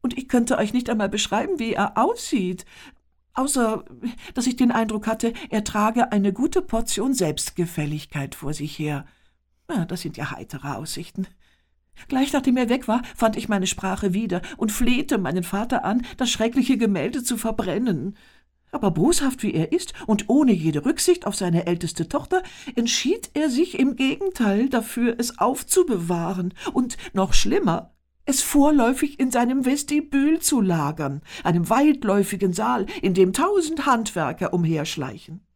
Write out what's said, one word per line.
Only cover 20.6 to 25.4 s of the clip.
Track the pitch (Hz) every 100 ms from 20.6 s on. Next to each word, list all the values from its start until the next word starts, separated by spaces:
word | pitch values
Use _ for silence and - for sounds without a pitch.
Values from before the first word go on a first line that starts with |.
| 156 147
Rücksicht | 262 330 - 349 -
auf | 196
seine | 185 170 175
älteste | 175 170 - 165
Tochter, | 185 - 370 370 - -
entschied | 240 233 - 262 440 -
er | 294 302
sich | 247 359 -
im | 269
Gegenteil | 247 269 - 392 - 220 202 262
dafür, | 254 220 - 240 233
es | 233
aufzubewahren | -